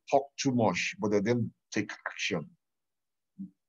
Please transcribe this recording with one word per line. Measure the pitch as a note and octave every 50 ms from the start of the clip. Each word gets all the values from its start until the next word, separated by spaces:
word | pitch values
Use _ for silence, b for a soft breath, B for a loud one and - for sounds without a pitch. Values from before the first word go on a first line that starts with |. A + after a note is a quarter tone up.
| _ -
talk | - - - - _
too | - - C#3 B2+
much, | A#2+ A2 G2+ F2+ F2 - - - -
but | G2+ G#2
they | G#2 G2+
don't | F#2+ A2 B2 B2 A#2 - - _ _ - -
take | A2 G#2+ - - - -
action. | - - - - - G2+ E2+ D2 - _ _ _ _ _ _ _ _ _ _ _ _ _ _ _ _ _ - G2 - _ _ _